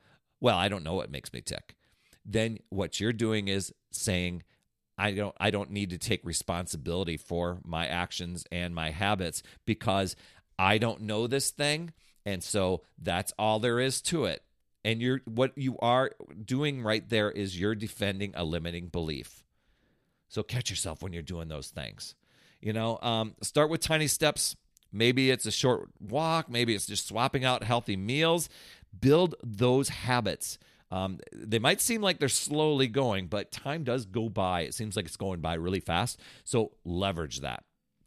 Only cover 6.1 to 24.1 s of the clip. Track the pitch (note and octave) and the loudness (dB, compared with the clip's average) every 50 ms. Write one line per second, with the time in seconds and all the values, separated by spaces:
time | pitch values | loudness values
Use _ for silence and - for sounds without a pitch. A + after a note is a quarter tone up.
6.1 | G#2+ - - E2+ D#2+ - - - F2+ F2 F#2 - - D#2+ C2 E2+ E2+ F2+ F#2+ E2+ | 0 0 0 -4 -4 -4 -2 -2 -2 -2 -2 -6 -8 -6 -4 -2 -2 0 0 -2
7.1 | E2 D#2 - - F2 E2+ F2 F2 F2+ F2+ - E2 E2 D#2+ E2+ C#2+ D#2 F2 F2 F2 | -4 -6 -6 -4 -2 0 0 0 -2 -4 -8 -6 -4 -4 -2 -2 -2 -2 -2 -4
8.1 | - - F2 E2+ F2+ E2+ - - - F2 F2 F2 E2+ E2 D#2+ D#2 D2+ D#2+ - G2+ | -4 -8 -6 -6 -8 -10 -10 -6 -6 -4 -4 -4 -4 -4 -4 -4 -2 0 2 2
9.1 | G#2+ F#2+ F#2 E2 - - - - - - _ - G#2+ - - - F#2+ G2 G2 F2+ | 2 2 0 -4 -4 -8 -10 -12 -20 -10 _ -2 -2 0 2 2 2 2 2 0
10.1 | - - - - - - _ _ _ - F#2 F#2+ G#2+ G#2+ A#2+ A2+ G#2 - A2 G#2+ | -4 -8 -16 -20 -20 -20 _ _ _ 2 4 4 4 4 2 0 -2 -4 -4 -4
11.1 | G#2+ G#2+ A#2+ A#2+ C#3 C#3 C3+ - - - D3 D3 D3 D#3 E3+ E3+ - _ _ _ | -2 -2 0 0 0 0 0 -2 -2 -2 0 0 0 -2 -4 -10 -14 _ _ _
12.1 | _ _ _ G#2 G2 F2 - - - G#2 F#2+ F#2 F#2 F2 - _ _ - - F#2 | _ _ _ -4 -4 -4 -4 -2 0 2 2 2 2 0 -4 _ _ -8 -4 -2
13.1 | F2 F2+ G2 - - - G#2+ A2 G#2+ A2 A2 B2 A#2 A#2+ B2+ C3 B2+ - - - | -2 0 -2 -4 -2 0 2 2 2 2 2 2 2 2 2 2 0 -2 -2 -2
14.1 | E3+ D#3+ B2 F#2 D2+ - - _ _ _ _ _ _ _ - G#2+ A2+ A2+ A#2+ B2 | 0 0 0 0 -2 -4 -8 _ _ _ _ _ _ _ 0 0 0 2 2 0
15.1 | C3 C3+ - A#2 A2 A#2 C3 C3 - - C3+ C3 A#2+ - - A#2 B2 B2+ C3+ - | 0 0 -2 -4 2 2 2 2 2 -2 -4 -4 -2 0 2 4 4 4 4 2
16.1 | - _ - - C#2+ F#2+ G#2+ - B2+ C3+ D3+ D3+ C#3 C3 A#2 G#2+ A2 A2 F2+ - | -2 _ -16 -16 -14 -16 -4 -2 0 0 0 0 -2 -2 0 0 0 0 0 0
17.1 | A#2 A2 G#2 G#2 - G2+ G2+ G2 F#2 F2 F#2 G#2 A2 G#2 A2+ G2+ - - G2+ G2 | 2 2 2 2 0 -2 -4 -4 -2 0 0 0 0 -2 -4 -8 -4 -2 -2 -2
18.1 | G2 F#2+ G2+ G2 - - F2 D#2 E2 E2+ E2 E2+ E2+ F2 F2 E2+ E2 F2 E2 D#2+ | 0 -2 -4 -6 -4 -4 -2 -2 -2 -2 -4 -4 -6 -6 -10 -6 -4 -4 -2 -2
19.1 | D2+ B1+ A#1 - - - _ _ _ _ _ _ _ _ _ _ _ _ _ _ | -4 -6 -8 -12 -16 -20 _ _ _ _ _ _ _ _ _ _ _ _ _ _
20.1 | _ _ _ _ - A2 G#2 - - B2 A#2 - G2+ - - - D#2+ - - F#2+ | _ _ _ _ -6 -6 -6 -4 -4 -4 -4 -4 -4 -4 -4 -6 -6 -8 -8 -8
21.1 | E2+ E2+ D#2+ E2 F#2 E2+ E2 D#2+ D#2 C#2+ C2+ - - - C#2 A1+ G1+ - - - | -8 -8 -8 -8 -8 -8 -6 -8 -8 -10 -10 -10 -10 -10 -10 -10 -10 -12 -14 -14
22.1 | - _ _ _ _ _ _ _ _ _ - G#2+ G#2+ A2+ A2 A#2 A2+ - - A#2+ | -14 _ _ _ _ _ _ _ _ _ -6 -4 -2 0 0 -2 -2 -2 -2 0
23.1 | A2+ A2+ A2+ A2 - - - - - D3 D3+ D3+ E3 D#3+ - - D#3+ D#3 D#3 C#3 | 0 0 -2 -4 -6 -8 -10 0 4 4 4 4 2 -2 0 0 2 2 2 2